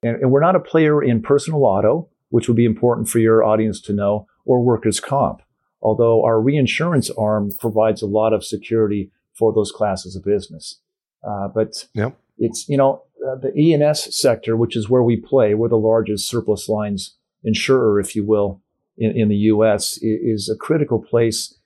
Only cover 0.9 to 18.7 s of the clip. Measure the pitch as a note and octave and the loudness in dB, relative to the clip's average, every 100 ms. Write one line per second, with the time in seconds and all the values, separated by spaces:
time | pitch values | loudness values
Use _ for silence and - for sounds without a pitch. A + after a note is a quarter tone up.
0.9 | D3+ C#3 A#2 - C#3+ D3+ D#3 B2+ G2 G#2 | 2 2 0 2 0 2 0 2 2 2
1.9 | D3+ - _ _ A#2+ - A2+ A#2 G#2+ B2 | 0 -4 _ _ -2 2 2 2 2 0
2.9 | A2+ A2 A#2 A2 A2+ A2 G#2+ A2 G2+ - | 0 -2 0 4 4 4 2 0 -4 -6
3.9 | G2+ G2+ G#2 - _ - B2+ B2 A2+ A2+ | -2 0 -2 -6 _ -2 2 2 0 0
4.9 | G#2 - C#3 A2 - _ _ _ _ A2+ | -2 -4 -2 -2 -4 _ _ _ _ -2
5.9 | A2 A#2 A2+ - A2+ A2+ D3 B2+ - E3 | 2 4 4 2 2 2 0 0 -2 0
6.9 | D#3 - - G#2+ G#2+ G2+ - A#2 G#2+ A2 | 0 -2 -4 -2 -2 -4 -6 -4 0 0
7.9 | A2 G#2+ G#2 A2 A2 - G#2 - A2+ G#2+ | 0 -2 0 0 -2 -6 -10 -4 -2 0
8.9 | G#2 F#2+ _ _ - A2+ A2 G2+ - G#2 | -2 -6 _ _ -2 0 0 -2 -2 -4
9.9 | F#2+ F#2+ F#2+ G2 G2+ F#2+ D#2+ - - _ | -4 -8 -10 -4 -4 -4 -18 -18 -20 _
10.9 | _ _ _ - G#2 G2+ A2 D3+ - - | _ _ _ -10 -8 -6 -4 -4 -6 -10
11.9 | - G#2+ - _ _ A2+ A2+ - C#3 C3+ | -6 -6 -6 _ _ -6 -6 -4 2 2
12.9 | C3+ _ _ C3+ C3 C3 - D#3 D3+ D3 | 0 _ _ -10 -6 -6 2 2 4 2
13.9 | D3+ - - C3+ A2+ - A2+ A2 A#2 G#2 | 0 -6 -2 0 0 -2 0 0 -2 0
14.9 | B2+ A#2+ A2+ - C3+ G#2+ G#2+ A2+ A2+ A2 | 2 4 0 0 2 2 2 2 2 2
15.9 | A2+ G#2 G#2 - A#2+ - G#2 - G#2+ G#2 | 2 0 -6 -4 -4 -2 -4 -2 -4 -4
16.9 | G2+ - _ _ _ A2+ G#2+ - C3 A2+ | -6 -10 _ _ _ -4 -4 2 2 4
17.9 | G2+ F#2+ A2 G2+ G#2+ G2+ G2 _ | 0 0 -4 0 0 0 -4 _